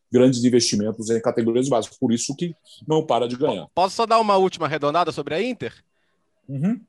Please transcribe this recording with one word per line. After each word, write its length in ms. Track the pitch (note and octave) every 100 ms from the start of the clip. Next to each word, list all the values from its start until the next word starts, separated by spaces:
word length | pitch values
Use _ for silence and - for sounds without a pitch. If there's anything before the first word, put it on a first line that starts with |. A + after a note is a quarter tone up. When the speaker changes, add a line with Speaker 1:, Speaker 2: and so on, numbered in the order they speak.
| _
Speaker 1:
grandes 340 | A#2+ B2+ B2
investimentos 640 | A#2+ A#2+ - G#2 G#2+ A2 A2
em 100 | A2+
categorias 480 | A#2+ A#2+ A2+ A#2+ C#3
básicas, 300 | A#2 G#2 -
por 140 | B2
isso 220 | A#2 - C#3
que 180 | F3 - _ - A2+
não 180 | D#3
para 220 | D#3 A#2 A#2+
de 100 | B2
ganhar. 300 | C#3+ G2 -
Speaker 2:
Posso 220 | - F#3 -
só 100 | A3
dar 140 | A3+
uma 160 | G#3+ G3
última 300 | F#3 E3+ D3
arredondada 440 | D3+ C#3+ E3 D#3+
sobre 240 | D#3+ C#3+
a 80 | D#3
Inter? 320 | A#3+ A#3+ - - _ _ _ _ _ _ -
Speaker 1:
Uhum. 320 | C#3 F3+ B3